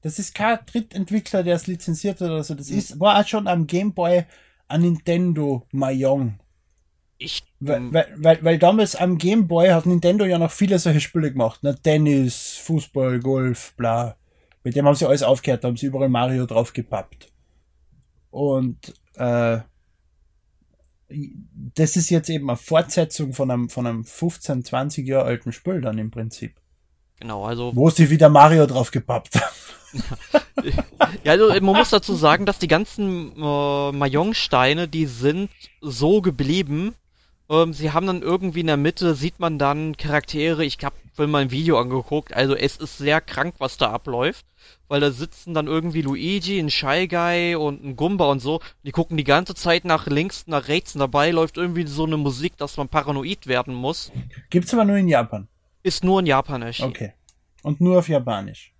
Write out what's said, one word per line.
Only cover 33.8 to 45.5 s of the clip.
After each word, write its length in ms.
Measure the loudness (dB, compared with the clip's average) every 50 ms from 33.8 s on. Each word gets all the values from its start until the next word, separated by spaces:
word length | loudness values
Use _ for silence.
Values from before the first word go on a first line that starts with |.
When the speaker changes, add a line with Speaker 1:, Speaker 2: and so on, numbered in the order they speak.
| -2 -4
Speaker 2:
Mahjong-Steine, 960 | -2 -2 -2 0 0 0 0 0 -2 -4 -4 0 2 2 4 4 2 0 -2
die 180 | -4 -2 -4 -4
sind 440 | -4 -4 -2 0 0 0 0 -4 -6 -8 _ -20 -20 _ _
so 400 | -12 -10 -4 0 2 4 4 4
geblieben. 720 | 2 0 -2 0 -2 0 0 0 0 -2 -4 -4 -4 -6 -8 _ _ _ _ _ _ _ _ _ _ _
Ähm, 240 | 2 2 2 2 0
sie 180 | -4 -4 -2
haben 160 | -2 0 0
dann 140 | 0 -4 -2
irgendwie 400 | -2 -2 -2 0 -2 -2 -4 -2
in 60 | 0
der 100 | 0 2
Mitte, 360 | 2 2 0 0 0 0 0 0
sieht 240 | 0 -2 -6 -6 -4
man 200 | -4 -4 -2 0
dann 360 | 0 0 0 -2 -4 -6 -6
Charaktere, 680 | -6 -4 0 0 -2 -2 -2 -4 -2 0 0 0 0 -2
ich 120 | -4 -4 -6 -8
hab 100 | -8 -8 -10 -20 -20 _
vorhin 180 | -4 -2 0
mal 100 | 2 0 0
ein 80 | 0
Video 280 | -2 -2 0 2 2 2
angeguckt, 540 | 2 0 -2 -4 -4 -2 -4 -4 -4 -4 -2
also 220 | -2 0 0 0
es 220 | 0 0 -2 -2
ist 200 | -4 -12 -12 -10
sehr 240 | -6 -2 0 0 0
krank, 340 | -2 -4 -6 -4 -4 -4 -4 -6
was 180 | -8 -8 -2
da 140 | -2 -2 -2
abläuft. 540 | -2 -4 -6 -6 -4 -2 -2 -2 -4 -6 _ _ _ _ _ -20 _ _ _
Weil 120 | _ -2 0
da 100 | 0 0
sitzen 420 | -2 -4 -12 -12 -12 -18 -14 -6